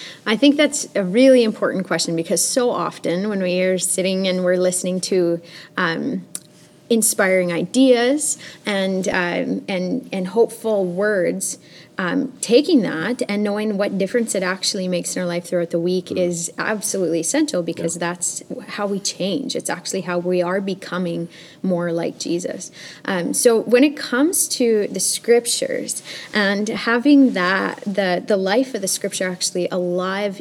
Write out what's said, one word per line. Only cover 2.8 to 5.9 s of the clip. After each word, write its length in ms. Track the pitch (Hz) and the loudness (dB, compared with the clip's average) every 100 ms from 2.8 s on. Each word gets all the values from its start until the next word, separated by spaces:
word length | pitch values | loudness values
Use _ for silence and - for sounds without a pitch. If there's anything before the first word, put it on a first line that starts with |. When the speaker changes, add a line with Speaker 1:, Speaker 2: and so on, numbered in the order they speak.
| 156 - - 170 214 | -4 -4 -4 -2 -2
Speaker 1:
when 120 | 202 | -2
we 200 | 180 180 | -2 0
are 160 | 185 185 | 0 0
sitting 500 | - - 185 190 190 | -2 -2 0 0 0
and 160 | 185 | 0
we're 140 | 180 180 | 2 2
listening 420 | 180 185 185 180 | 2 0 -2 -4
to, 400 | - 190 170 170 - - - - | 0 2 2 0 -6 -20 -10 -2
um, 480 | 175 | -2